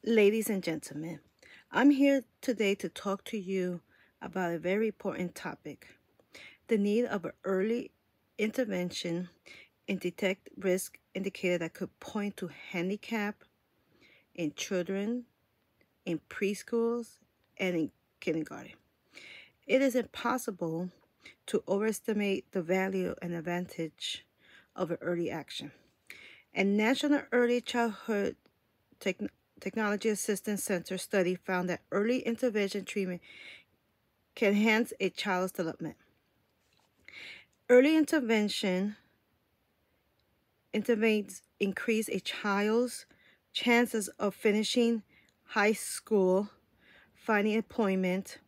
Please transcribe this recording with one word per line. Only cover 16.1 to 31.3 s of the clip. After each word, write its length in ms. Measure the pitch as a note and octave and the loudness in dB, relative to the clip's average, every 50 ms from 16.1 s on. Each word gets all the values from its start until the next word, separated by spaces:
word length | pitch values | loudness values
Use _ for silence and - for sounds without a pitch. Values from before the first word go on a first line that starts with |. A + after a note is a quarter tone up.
| E3 D#3 _ _ | -6 -6 _ _
preschools, 920 | - - G#3 G3 G#3 - - - - A#3 A3+ A#3 A#3+ A#3+ A#3 - - _ _ _ _ _ _ _ _ | -6 -2 -2 -2 -2 -4 -6 -4 -2 0 0 0 -2 -4 -6 -10 -18 _ _ _ _ _ _ _ _
and 180 | - F#3+ F#3 F3+ | -4 -2 0 0
in 160 | E3 D#3 - _ _ _ _ _ _ | 0 -2 -2 _ _ _ _ _ _
kindergarten. 540 | - F3+ D#3+ D#3+ D#3 - B2+ B2+ - - - _ _ _ _ _ _ _ _ - - - - - - _ _ _ _ | -4 -2 -2 -2 -4 -6 -10 -14 -14 -16 -20 _ _ _ _ _ _ _ _ -20 -20 -20 -20 -20 -20 _ _ _ _
It 160 | - A3 C4+ | 0 2 4
is 140 | C#4 C4+ A3 | 4 2 2
impossible 960 | B3+ A#3 - - - - A#3 B3 B3 - - G3 - F3 D#3+ D#3+ E3 F3+ F3+ - _ _ _ _ _ _ - - _ _ | 0 -2 -2 -10 -6 -2 -2 -2 -2 -4 -6 -6 -4 -4 -4 -4 -4 -6 -6 -10 _ _ _ _ _ _ -20 -20 _ _
to 160 | - - - - | -2 -2 -2 0
overestimate 840 | - G3 G3 G#3+ A3 G#3 - _ - G#3+ G#3 G3+ G3+ F#3+ - - _ | 0 -2 0 0 -2 -4 -4 _ -4 -2 0 0 0 -2 -2 -6 _
the 100 | - G3 | -6 -4
value 540 | E3 E3 F#3 F#3+ F#3+ G3 F#3+ F#3+ F3+ F3+ - - | 0 0 0 0 0 0 -2 -2 -2 -4 -4 -6
and 120 | - F3 E3+ | -8 -6 -6
advantage 920 | E3+ D#3 F3 F3 F3 F3+ F3 - - E3 D#3 _ _ - - - - - _ _ _ _ - - - _ _ _ | -6 -4 -4 -4 -4 -4 -6 -6 -8 -8 -8 _ _ -8 -8 -8 -10 -14 _ _ _ _ -20 -20 -20 _ _ _
of 160 | - F#3 D#3+ | -6 -4 -4
an 60 | E3+ - | -4 -4
early 280 | - F3 F3 E3+ E3+ - | -4 -4 -2 -2 -2 -4
action. 420 | - D#3+ - - - - - - - _ _ _ _ _ _ _ - - - - - - _ _ - | -4 -6 -10 -10 -12 -12 -12 -12 -16 _ _ _ _ _ _ _ -20 -20 -20 -20 -20 -20 _ _ -2
A 80 | - G3 | 0 2
National 580 | G3+ G3+ G#3 G#3+ A3+ C4+ - - D4 D4 C#4+ - - | 4 4 4 4 4 2 2 4 4 4 2 2 2
Early 300 | - B3 A#3+ A#3+ A#3+ B3 | 2 4 4 4 2 0
Childhood 760 | - - - A#3+ A#3 A3+ G#3 - - - A3 G3+ G3 - - _ _ _ _ _ _ _ _ _ _ _ _ _ | 0 -2 0 0 0 0 -2 -6 -4 -2 0 0 0 -2 -4 _ _ _ _ _ _ _ _ _ _ _ _ _
Techn-, 300 | - G3 F#3 - G#3 - _ _ _ _ _ - | -4 -4 -4 -4 -8 -10 _ _ _ _ _ -12
Technology 500 | - F#3+ - A3 G#3+ G#3 G#3 G3+ - A3+ | -10 -8 -4 -2 0 0 0 0 0 0
Assistance 540 | G#3 G3 - - G3+ F#3 - G#3+ G#3 F#3+ - | 0 0 -2 -2 -2 -2 -2 -4 -4 -4 -2
Center 340 | - G3+ F3 F3 - F#3+ | -2 -2 -2 -2 -6 -8
study 380 | F#3 - - - G3 F3+ F3+ | -8 -6 -2 0 2 2 2